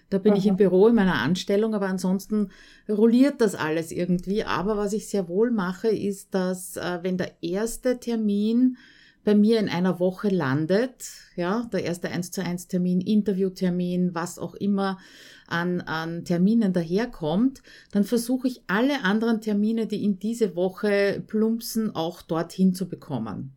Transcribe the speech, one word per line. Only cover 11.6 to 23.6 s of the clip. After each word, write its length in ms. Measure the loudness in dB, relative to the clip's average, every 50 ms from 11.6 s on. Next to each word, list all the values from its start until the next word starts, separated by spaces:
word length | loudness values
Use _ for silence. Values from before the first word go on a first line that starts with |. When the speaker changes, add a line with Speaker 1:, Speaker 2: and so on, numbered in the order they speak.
| -4 -4
Speaker 1:
der 120 | -4 -4 -2
erste 260 | -4 -4 -4 -6 -6
eins 220 | -6 -6 -6 -6
zu 120 | -6 -6 -6
eins 240 | -4 -6 -6 -6 -4
Termin, 340 | -2 -2 0 0 0 0
Interviewtermin, 1120 | 0 2 2 2 2 2 0 0 -2 -2 -2 -2 -2 -2 0 0 -2 -2 0 0 0 0 -2
was 240 | -4 -6 -6 -8 -8
auch 160 | -10 -10 -8
immer 420 | -4 -2 0 0 0 0 -2 -4 -6 -10 -18 -20 -20 -20 -20 -20 -20 -12 -6
an, 340 | -4 -4 -2 -2 -2 -4
an 440 | -4 -6 -6 -6 -6 -6 -8 -8 -4
Terminen 480 | -2 0 2 4 4 4 4 2 2 2
daherkommt, 880 | 0 -2 0 -2 -2 -2 -4 -6 -6 -4 -2 0 2 2 0 0 -4 -12 -20 -20 -20 -14 _
dann 120 | -2 0 0
versuche 440 | 2 0 -2 0 -2 -2 -2 -2 -4
ich 160 | -4 -6 _ -4
alle 360 | 0 0 2 2 0 0 0
anderen 380 | 0 0 2 2 0 0 0
Termine, 440 | -2 -2 -2 0 0 0 0 -2 -2
die 180 | -4 -4 -2 -2
in 140 | -2 -2 -2
diese 360 | -4 -6 -2 0 -2 -2 0
Woche 680 | 0 -2 -2 -2 -2 0 0 2 2 2 2 0 -2 -6
plumpsen, 720 | -4 -2 0 2 2 0 -2 -4 -6 -4 -4 -4 -2 -2
auch 260 | -4 -4 -4 -6 -8
dorthin 520 | -8 -4 -2 -2 -2 -4 0 2 4 4 4
zu 160 | 2 -2 -8
bekommen, 640 | -8 -10 -10 -8 -6 -6 -6 -6 -8 -10 -12 -12 -10 -6